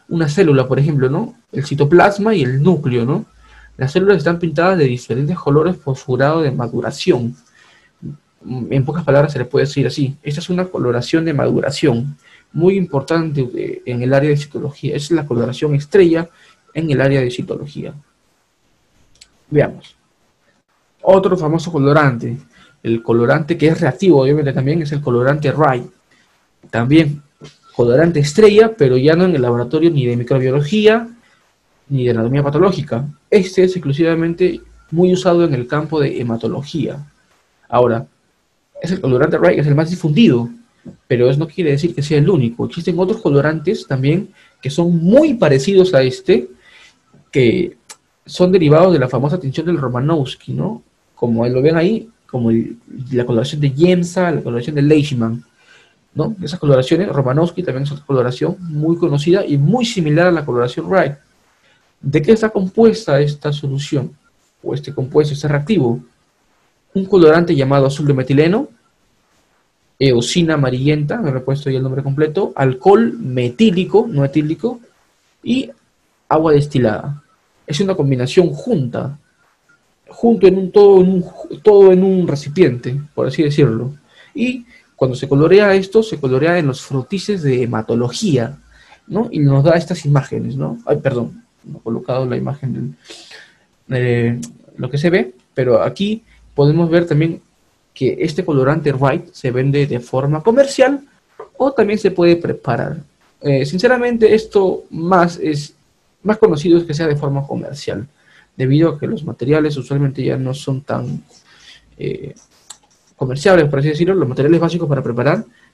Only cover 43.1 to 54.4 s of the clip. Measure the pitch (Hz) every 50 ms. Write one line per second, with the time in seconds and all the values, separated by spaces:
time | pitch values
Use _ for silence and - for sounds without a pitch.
43.1 | 220 226 - 170 143 139 139 151 160 160 151 175 220 220 - - 143 127 131 139
44.1 | 156 185 214 - - _ _ _ _ _ - 135 143 - 170 175 175 165 160 175
45.1 | 214 269 311 320 269 233 - 151 139 135 139 196 196 190 185 185 - 180 175 131
46.1 | 127 - - - 185 233 - - - _ _ _ - - - - _ _ _ _
47.1 | _ _ _ _ - 147 127 117 - - - - - _ _ - - - _ _
48.1 | _ _ _ - - - 180 180 185 196 170 147 147 156 175 190 180 151 127 123
49.1 | - 131 131 151 151 180 175 135 127 - 156 170 175 156 135 123 110 123 131 151
50.1 | 165 160 135 123 - - - - 127 135 147 185 226 233 - _ _ _ _ _
51.1 | _ - - 120 117 113 117 123 127 127 131 151 165 165 160 185 226 220 - -
52.1 | _ _ _ _ - 131 117 113 113 113 113 - - - _ - - - 127 123
53.1 | 131 120 120 123 120 113 123 139 - 151 147 143 127 135 170 175 185 175 175 170
54.1 | - 190 180 175 156 123